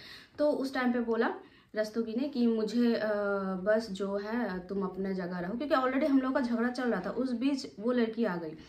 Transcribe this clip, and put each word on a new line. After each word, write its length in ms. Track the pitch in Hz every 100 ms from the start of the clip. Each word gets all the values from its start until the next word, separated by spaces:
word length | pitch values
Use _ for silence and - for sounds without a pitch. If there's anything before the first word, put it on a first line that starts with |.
| - - - -
तो 120 | 294
उस 240 | 277 269
time 180 | 262 247
पे 80 | 240
बोला 340 | 226 226 294 - - - _ 214
रस्तोगी 380 | 214 233 226
ने 140 | 226 285
कि 180 | 254 233
मुझे, 480 | 220 214 240 240
अ, 140 | 226 214 208 202 202 190 185
"बस 260 | 196 220 226
जो 260 | 190 196 202
है 500 | 208 240 214 185 180
तुम 160 | 196
अपने 320 | 196 180 190
जगह 240 | 185 175 180
रहो," 160 | 175
क्योंकि 200 | 240 285
already 320 | 285 254 262 302
हम 140 | 269
लोग 140 | 262
का 60 | 285
झगड़ा 280 | 240 226 240
चल 220 | 247 247
रहा 100 | 190 196
था। 40 |
उस 220 | 233 254
बीच 400 | 233 277 277 - -
वो 120 | 226
लड़की 320 | 247 220 226
आ 120 | 214 175
गई। 140 | 160 156